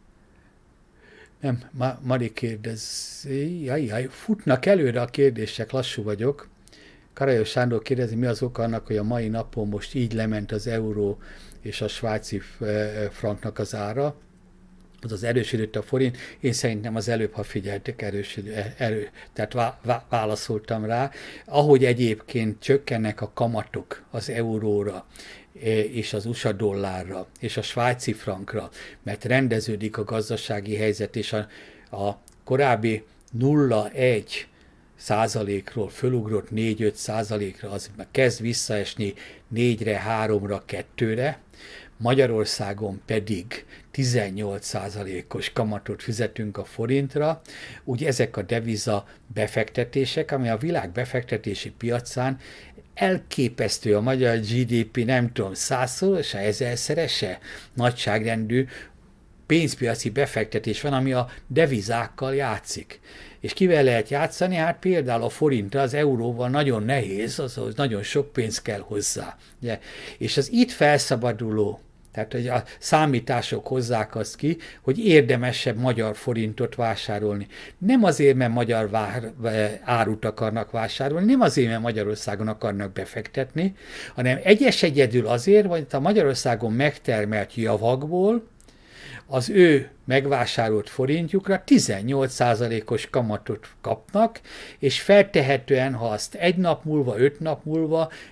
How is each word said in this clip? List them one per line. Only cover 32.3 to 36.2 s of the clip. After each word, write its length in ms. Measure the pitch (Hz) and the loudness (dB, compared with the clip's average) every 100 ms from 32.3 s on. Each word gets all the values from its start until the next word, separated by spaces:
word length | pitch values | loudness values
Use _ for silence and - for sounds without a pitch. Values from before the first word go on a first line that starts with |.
| _ | _
korábbi 600 | - 131 143 113 113 107 - _ - | -2 2 4 4 2 -2 -6 _ -12
nulla-egy 1120 | 117 131 147 135 110 104 135 127 110 - - - _ _ _ _ - | 0 2 4 4 2 0 0 2 2 -2 -10 -12 _ _ _ _ -14
százalékról 920 | - 107 110 113 101 101 - 117 95 | -2 0 2 0 -2 -4 -4 -6 -6
fölugrott 600 | - - 123 | -4 -2 -2